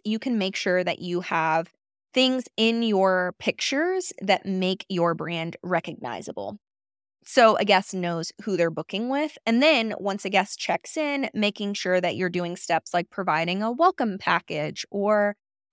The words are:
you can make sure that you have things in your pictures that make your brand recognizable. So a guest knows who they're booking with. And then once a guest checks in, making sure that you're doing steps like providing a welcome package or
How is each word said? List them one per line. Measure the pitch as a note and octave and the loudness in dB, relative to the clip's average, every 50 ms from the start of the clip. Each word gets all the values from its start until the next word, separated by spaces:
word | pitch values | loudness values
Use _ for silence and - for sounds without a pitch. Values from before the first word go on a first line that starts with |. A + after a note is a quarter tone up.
| - | -4
you | G#3 A3 A3 | -4 -4 -2
can | - C4+ A#3+ G#3+ | -2 0 0 0
make | F#3+ F#3+ F#3+ | 0 -2 -2
sure | - - G3+ F3+ F#3 F3+ | -2 0 2 2 2 2
that | F3 D#3+ - | 0 -2 -4
you | F3 F3+ F3 F3 F#3 | -4 -4 -4 -2 -2
have | - E3 E3 D#3+ D#3+ D#3+ E3 E3 - _ _ _ _ _ _ _ _ - | 0 0 0 2 2 2 0 0 -2 _ _ _ _ _ _ _ _ 2
things | B3+ C4 B3+ B3+ B3+ A#3+ - - | 2 4 4 2 0 -4 -4 -2
in | - A3 A3+ A3+ A#3 A#3 | 0 2 2 2 2 2
your | A3+ G#3 F#3+ F#3+ F#3+ F#3 F#3 F3+ F3+ - - | 2 4 4 4 4 4 2 0 -2 -4 -4
pictures | - G#3+ - - - - C#4 C#4 D#4+ F4+ F#4 F#4 - - - - | -2 -2 -2 -2 -2 -2 0 0 0 0 0 -2 -4 -6 -8 -4
that | G3+ G3 G3 - - | 0 2 2 2 2
make | G3 F#3+ F#3 F#3 F#3 F#3+ F#3+ - - | -2 -2 0 0 0 0 -2 -4 -4
your | F#3+ E3+ E3+ E3+ E3 | 0 2 2 2 2
brand | E3 D#3 D#3+ E3+ E3 D#3+ E3+ - - - | 0 -4 -4 -4 -4 -4 -6 -8 -8 -4
recognizable. | F3+ F#3 E3 - - D3 - C3+ B2 A2+ F2+ - - - - G2 G2+ G#3 - _ _ _ _ _ _ _ _ _ _ _ _ _ | -2 0 0 0 -2 -8 -8 -8 -8 -8 -6 -8 -8 -8 -8 -8 -8 -8 -12 _ _ _ _ _ _ _ _ _ _ _ _ _
So | - - - A3+ A3 G#3 | -8 -2 2 2 4 4
a | - G3+ | 2 2
guest | G3+ G3 F#3 G3 - - | 2 2 2 2 -2 -4
knows | F#3 F3 F3 E3+ E3 E3 - - - - | -4 -4 -2 -2 -4 -4 -6 -10 -10 -6
who | A3 F#3+ | -4 -2
they're | F3 E3+ E3 | 0 0 0
booking | D#3+ - D#3+ - - F#3+ A3+ B3 | -2 -4 -8 -6 -6 -6 -4 -4
with. | C4+ C#4+ D4+ D4+ - - - | -2 -2 -4 -4 -6 -6 -2
And | A3+ A3+ A#3+ C#4 | 0 2 4 6
then | D#4 D#4 B3 A3 A3 G3+ - | 6 6 4 2 0 -4 -4
once | F#3+ G3 G3 G#3 - | -4 -4 -4 -4 -2
a | G3 | 0
guest | G3+ F#3+ G3 - - - | 0 0 0 0 -4 -6
checks | - - E3 - - - - | -4 -2 -2 -2 -4 -6 -4
in, | D#4+ D4+ C#4+ C#4+ C#4 C4+ - - | -4 -2 -2 -2 -2 -4 -4 -2
making | G#3 G#3 G#3 G3+ - G#3 G3+ G3+ | 0 0 0 0 -2 -4 -4 -4
sure | - - F#3 F#3 F3+ | -4 0 0 2 2
that | F3+ F3 C3+ | 2 0 0
you're | C3+ F#3 F3+ | 0 -2 -2
doing | F3 F3+ F3 E3+ F3 | 0 -2 -2 -4 -4
steps | - - - E3 D#3+ - - - | -6 -2 0 0 0 0 0 -2
like | F3 F3 - | -2 -2 -2
providing | - - F#3+ F3+ D#3 D#3+ E3 E3+ F3+ G3 G#3+ | -4 -6 -2 0 0 0 0 0 0 0 -2
a | A3+ | -2
welcome | A#3+ C4 E4 F#4 F#4 - C4 G#3+ F#3 G3+ | 2 4 4 4 4 2 0 -2 -2 -2
package | - - - - - - D#3+ D3+ D3+ D3+ G3+ - - - | 0 2 2 2 2 -2 -4 -4 -2 -4 -4 -8 -10 -6
or | - G3+ G3 G#3 G#3+ G#3 G3+ G#3 G#3 - _ _ _ _ _ _ | -4 0 2 4 4 4 4 2 0 -4 _ _ _ _ _ _